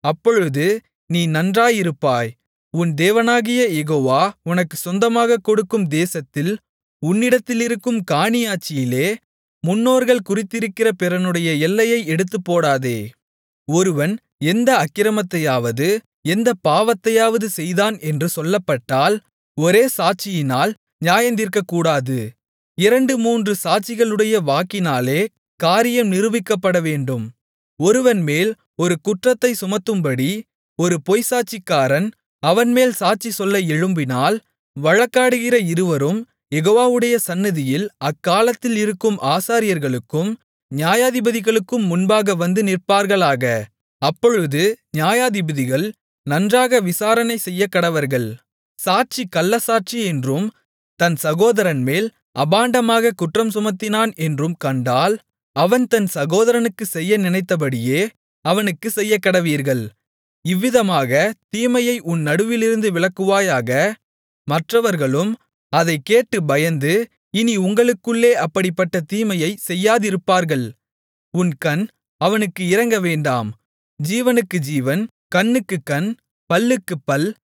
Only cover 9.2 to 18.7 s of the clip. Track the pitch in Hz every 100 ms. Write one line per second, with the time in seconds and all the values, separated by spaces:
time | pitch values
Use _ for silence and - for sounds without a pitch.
9.2 | _ _ _ _ 160 196 240 254 247 247
10.2 | 185 202 202 233 226 190 220 185 180 180
11.2 | 185 170 170 151 160 202 226 233 160 160
12.2 | 185 - 180 175 160 135 131 117 104 _
13.2 | _ _ _ _ - 160 190 151 147 220
14.2 | _ _ 151 202 240 247 160 - 208 214
15.2 | 185 175 156 127 120 117 156 214 _ _
16.2 | - 208 233 220 160 156 220 220 - 226
17.2 | 226 226 214 180 165 175 208 208 156 151
18.2 | 170 - 156 202 185